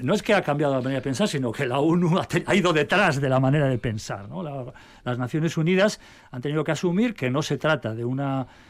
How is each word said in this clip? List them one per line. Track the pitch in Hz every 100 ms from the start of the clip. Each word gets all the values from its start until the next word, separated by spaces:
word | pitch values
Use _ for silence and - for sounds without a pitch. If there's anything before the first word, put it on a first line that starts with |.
no | 127
es | 202
que | -
ha | 196
cambiado | 165 143 143 135
la |
manera | 127 135
de |
pensar, | 139 135 208
sino | 147 127
que | - 131
la | 135
onu | 160 175 175 175
ha | -
te-, | - -
ha | 190
ido | 180
detrás | 156 139 190 185 139
de | 139
la | 131
manera | 131 151 139
de | 123
pensar, | 120 104 - 110 101
¿no? | -
La, | 156 139 120 - - -
las | 123 120
Naciones | 123 156 160 165
Unidas | 160 185 208 - - - -
han | 127
tenido | 143 156
que | 151
asumir | 147 180 180 240
que | - 127
no | 127
se | - 143
trata | 156 151 110
de | 110 120
una, | 131 139 135 127 -